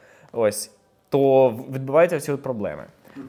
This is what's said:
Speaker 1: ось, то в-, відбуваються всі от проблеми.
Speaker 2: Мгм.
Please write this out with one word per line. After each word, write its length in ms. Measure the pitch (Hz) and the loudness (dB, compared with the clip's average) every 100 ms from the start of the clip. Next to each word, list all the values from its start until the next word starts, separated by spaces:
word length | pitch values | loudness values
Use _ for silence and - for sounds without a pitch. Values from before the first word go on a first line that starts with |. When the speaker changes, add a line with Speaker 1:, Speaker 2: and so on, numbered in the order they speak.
| _ _ _ | _ _ _
Speaker 1:
ось, 380 | 117 110 104 - _ _ _ - | -2 -2 -2 -12 _ _ _ -4
то 400 | 139 135 131 131 | 0 4 6 4
в-, 240 | 113 131 | 0 -10
відбуваються 440 | 135 135 147 175 160 | -10 0 2 4 0
всі 160 | 151 | -6
от 100 | 139 | -6
проблеми. 420 | 131 117 95 73 - _ _ | -6 -6 -8 -10 -16 _ _
Speaker 2:
Мгм. 100 | 139 | -20